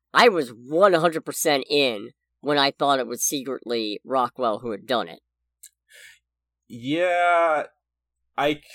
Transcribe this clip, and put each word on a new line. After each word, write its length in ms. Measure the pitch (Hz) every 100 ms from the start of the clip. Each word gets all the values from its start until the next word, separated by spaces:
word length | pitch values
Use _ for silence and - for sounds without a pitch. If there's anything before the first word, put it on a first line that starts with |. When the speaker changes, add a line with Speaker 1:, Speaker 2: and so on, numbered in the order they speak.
| _
Speaker 1:
I 160 | 147 233
was 220 | 180 123
one 420 | 117 123 156 202
hundred 320 | 170 170 156
percent 400 | 143 - 165 143 -
in 400 | 143 135 107 113 - _ _
when 160 | 135 147
I 120 | 139
thought 300 | - 143 139
it 60 | 117
was 120 | 120
secretly 760 | - 147 127 131 - 120 110 104
Rockwell 560 | 113 131 120 - 120 107
who 100 | 120
had 160 | 101 101
done 220 | 120 85
it. 120 | 78 _ _ _ _ - _ _ - - - _ _ _ _ _
Speaker 2:
Yeah, 960 | 117 123 156 180 175 175 175 170 151 - _ _ _ _ _ _ -
I 240 | 143 147 -